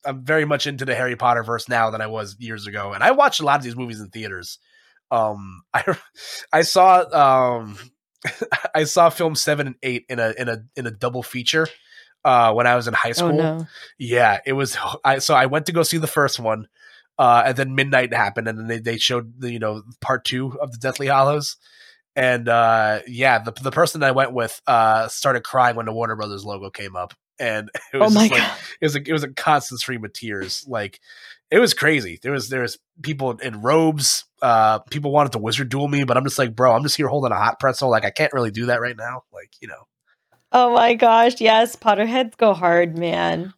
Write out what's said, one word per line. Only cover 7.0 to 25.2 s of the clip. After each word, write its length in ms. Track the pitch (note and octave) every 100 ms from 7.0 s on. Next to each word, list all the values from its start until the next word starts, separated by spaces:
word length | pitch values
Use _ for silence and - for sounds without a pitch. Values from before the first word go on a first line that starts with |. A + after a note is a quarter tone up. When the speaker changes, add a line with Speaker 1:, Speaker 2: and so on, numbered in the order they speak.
| D#3+ D#3 C#3 C3 B2+ A#2+
Speaker 1:
um, 180 | A2 G2+ B2 _ _ _
<laughs> 500 | D3 - - - -
I 80 | D#3
saw 240 | D#3 - E3+
film 280 | - E3 D#3
seven 320 | - D3 C3+
and 80 | B2
eight 200 | C3+ A#2+ _
in 80 | B2
a, 160 | A2+ A2
in 120 | B2
a, 160 | A2+ A2 -
in 100 | A#2+
a 20 |
double 320 | G#2 B2 B2
feature, 460 | A#2+ B2+ A#2 D#3+ D#3 - _ - _ _
uh, 280 | - B2+ A#2
when 140 | A2 A#2+
I 80 |
was 140 | B2 A#2
in 60 |
high 160 | A2 A#2
Speaker 2:
Oh, 20 |
Speaker 1:
school. 200 | A#2+ E3+
Speaker 2:
no. 340 | D3+ D#3+ D#3+ D#3+ - - _
Speaker 1:
Yeah, 440 | A#2+ A#2+ A2+ G2
it 80 | -
was, 220 | C3+ C3+ - - -
I, 160 | C#3 C3+
so 140 | -
I 120 | C#3 C3
went 200 | D3 D3+
to 60 |
go 120 | E3+
see 140 | D#3 E3
the 100 | D#3
first 320 | - C#3 -
one, 260 | A2+ A2 G#2+ _ - - _ -
uh, 280 | B2+ A#2+ C3
and 100 | C3
then 180 | C3 C3+
midnight 360 | C#3 C3+ B2
happened, 360 | A#2 G#2 G#2 A2+
and 100 | A2
then 80 | A2+
they, 140 | A2+
they 160 | A2+ A2+
showed 420 | - B2 A#2 A#2+
the, 100 | B2+
you 80 | A#2
know, 220 | A2 G#2+ G#2+ B2
part 240 | - B2+
two 340 | - B2+ C3+ C3+
of 120 | C#3+
the 60 | A#2+
Deathly 280 | C3 B2+ C#3
Hallows. 500 | C#3 C#3 D3 C#3+ - _ _ - _ _ -
And, 320 | B2+ B2 A#2
uh, 520 | A#2 A2+ A2+ G#2+ G#2+ -
yeah, 320 | B2 C3 A#2
the, 140 | A2+
the 180 | A2 C3
person 300 | C#3 E3 D#3+
that 80 | C#3
I 20 |
went 220 | C3 C3
with, 280 | B2 A2+ - -
uh, 400 | A#2+ A2 A2 A2+
started 360 | -